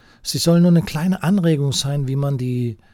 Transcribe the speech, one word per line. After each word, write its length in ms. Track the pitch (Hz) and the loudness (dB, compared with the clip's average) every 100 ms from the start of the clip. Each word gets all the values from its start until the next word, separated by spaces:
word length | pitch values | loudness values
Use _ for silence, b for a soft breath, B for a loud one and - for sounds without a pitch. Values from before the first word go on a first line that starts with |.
| B B | B B
Sie 160 | - 143 | -8 -2
sollen 260 | 170 170 | 2 4
nur 80 | 175 | 6
eine 100 | 170 | 4
kleine 420 | - 151 180 185 | 2 -4 -2 -2
Anregung 480 | 151 202 170 151 143 | 0 0 2 0 0
sein, 380 | 123 139 143 131 | -2 -4 -4 -4
wie 80 | 135 | -2
man 200 | 143 135 | -2 -4
die, 400 | 127 123 120 110 b | -4 -4 -4 -6 b